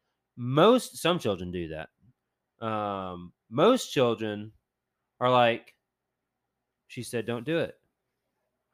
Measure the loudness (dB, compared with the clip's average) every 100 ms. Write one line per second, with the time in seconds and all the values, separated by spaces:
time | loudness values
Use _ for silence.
0 | _ _ _ -10 -2 6 6 6 2 -4
1 | -2 0 -2 -4 -4 -6 -8 -8 -12 _
2 | _ _ _ _ _ _ -6 -4 -4 -6
3 | -8 -10 -14 -20 _ 2 2 2 0 0
4 | 0 0 -4 -8 -10 -18 _ _ _ _
5 | _ _ 2 6 4 2 -6 _ _ _
6 | _ _ _ _ _ _ _ _ _ -14
7 | -8 -6 -4 -6 -4 -2 -4 -8 _ _
8 | _ _ _ _ _ _ _